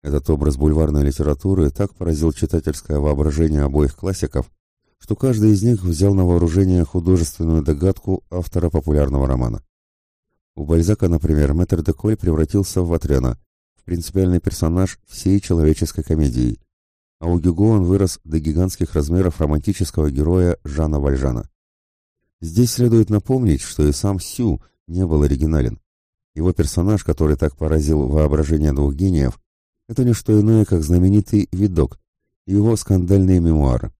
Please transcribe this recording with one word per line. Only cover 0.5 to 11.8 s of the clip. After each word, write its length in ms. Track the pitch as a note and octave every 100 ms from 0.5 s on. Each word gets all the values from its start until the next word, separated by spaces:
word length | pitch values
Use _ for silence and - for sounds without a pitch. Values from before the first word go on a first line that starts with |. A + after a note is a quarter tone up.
| C2
бульварной 480 | D2+ D2+ D#2 D2
литературы 680 | C#2+ C#2 D2 C#2+ F#2+ F#2+ D2
так 240 | - G2+ _
поразил 360 | E2+ D#2 E2
читательское 680 | - - E2+ D2 D2 - D2
воображение 640 | D2 C#2+ D2+ D2 D#2+ D2+
обоих 320 | C#2+ C#2+ C#2+ -
классиков, 540 | F#2 F#2+ E2+ - B1 _ _ _ _ _
что 160 | - G#2
каждый 360 | C3 A2+ G#2+
из 120 | G#2
них 200 | A2 A2+
взял 300 | F#2 D#2+ G2
на 120 | G2 F2+
вооружение 600 | F2 E2+ F2 F#2+ F#2 D#2+
художественную 760 | F2+ E2+ F2+ E2 - E2 D#2+
догадку 600 | D2 D2 F#2 F#2 - F#2+ _
автора 400 | F2+ F2 F2 E2
популярного 580 | D#2+ D#2 D2 C#2 C#2 C2+
романа. 360 | B1+ A#1+ A1 - _ _ _ _ _ _ _ _ -
У 100 | D2
Бальзака, 440 | E2+ E2 G#2+ F2+
например, 440 | E2 D#2 D2+ D2
Мэтр 260 | D2+ F2+
Д'Голь 360 | F2